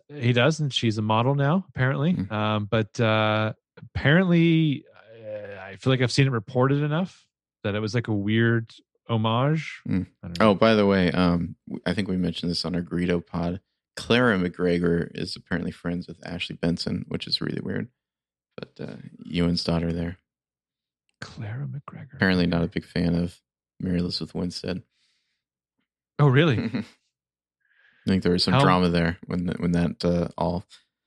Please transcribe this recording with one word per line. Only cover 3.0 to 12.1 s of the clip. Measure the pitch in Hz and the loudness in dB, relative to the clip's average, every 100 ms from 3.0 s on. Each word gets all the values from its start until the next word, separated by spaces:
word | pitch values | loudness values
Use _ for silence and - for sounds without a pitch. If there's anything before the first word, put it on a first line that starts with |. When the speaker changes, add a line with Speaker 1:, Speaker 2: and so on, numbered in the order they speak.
| 113 110 107 107 107 - _ - | 2 2 2 0 -2 -6 _ -20
Speaker 1:
apparently, | - - 131 165 185 170 170 160 156 131 - - - 113 | -12 -2 4 4 4 4 4 4 2 0 -8 -20 -20 -16
uh, | 110 107 101 98 | -12 -10 -12 -14
I | 95 95 | -14 -6
feel | 131 | 0
like | 127 | 0
I've | 123 | 2
seen | - 135 | 2 2
it | |
reported | 117 - 127 131 143 | 0 -2 0 2 2
enough | 147 156 185 - _ _ _ _ | 0 -2 -4 -8 _ _ _ _
that | 104 | -4
it | 104 | -2
was, | 107 120 | -2 -2
like, | 113 | -2
a | |
weird | 104 101 113 117 117 113 - _ _ - | -2 0 2 4 2 -2 -12 _ _ -4
homage. | 113 113 113 139 160 147 - | 0 0 2 0 -2 -4 -10
Speaker 2:
Hmm. | - 95 92 _ | -4 -4 -4 _
Speaker 1:
I | 92 | -8
don't | 87 | 4
know. | 107 | 4
Speaker 2:
Oh, | |
by | 92 110 107 | 6 6 6
the | 101 | 6
way, | 98 90 | 4 4
um, | 90 90 87 80 - - | 4 4 2 -2 -8 -12
w-, | - 90 | -6 -4
I | 95 | -2
think | |
we | 92 | -2